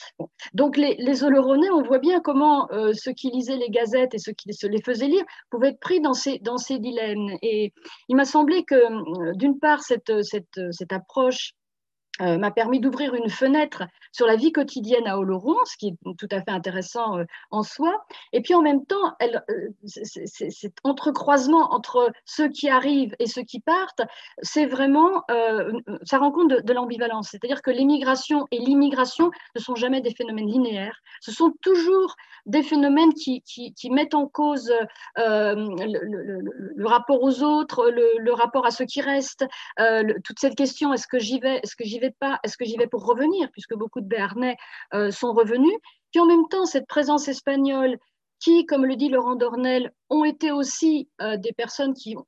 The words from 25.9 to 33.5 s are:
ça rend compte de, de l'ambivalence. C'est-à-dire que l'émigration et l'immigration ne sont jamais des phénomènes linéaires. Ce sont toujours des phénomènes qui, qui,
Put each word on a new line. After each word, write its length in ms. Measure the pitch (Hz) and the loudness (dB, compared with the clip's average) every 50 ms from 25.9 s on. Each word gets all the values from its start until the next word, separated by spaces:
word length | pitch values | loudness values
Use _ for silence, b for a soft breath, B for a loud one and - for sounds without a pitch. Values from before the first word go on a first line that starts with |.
| 202 165 185 | -12 -12 -4
ça 160 | - 277 269 | -2 0 2
rend 140 | 269 285 285 | 2 2 2
compte 180 | 320 359 311 | 4 4 4
de, 100 | 262 240 | 4 2
de 120 | 202 208 247 | 2 0 0
l'ambivalence. 560 | 247 247 240 240 220 240 233 226 220 208 - | 0 -2 -4 -4 -4 -4 -4 -4 -6 -8 -10
C'est-à-dire 320 | - 202 - 240 277 269 - | -12 -10 -8 -6 -6 -4 -2
que 80 | 262 | -2
l'émigration 800 | 254 247 269 277 294 285 262 262 262 262 - - 302 294 - - | 0 2 2 2 2 2 2 0 -2 -2 -2 -2 -2 -2 -2 -2
et 80 | - 240 | -4 -2
l'immigration 720 | 240 254 277 277 285 285 277 262 254 254 - - 330 349 B B B B B | 0 2 4 4 4 4 2 2 0 0 0 2 0 0 B B B B B
ne 60 | 233 | -10
sont 160 | 226 - 254 | -8 -8 -4
jamais 240 | 226 240 247 262 262 | -2 -2 0 0 0
des 120 | 247 240 220 | -2 -4 -4
phénomènes 360 | - 240 226 220 214 214 208 | -6 -6 -6 -6 -4 -4 -2
linéaires. 500 | 220 262 254 233 214 196 190 214 226 - B B B B | 0 0 0 0 -2 -4 -6 -8 -10 -14 B B B B
Ce 100 | - - | -16 -10
sont 220 | 214 - 339 330 - - - | -2 2 2 2 2 2 2
toujours 540 | 370 381 349 330 349 381 381 381 349 - B B B B B B | 2 2 4 4 4 4 2 2 0 -4 B B B B B B
des 180 | - 202 302 294 | -2 0 0 2
phénomènes 500 | - 320 294 277 285 277 302 330 320 302 | 2 2 2 4 4 4 6 6 6 4
qui, 280 | 311 - - 254 247 - | 4 0 -6 -6 -6 -8
qui, 320 | - | -12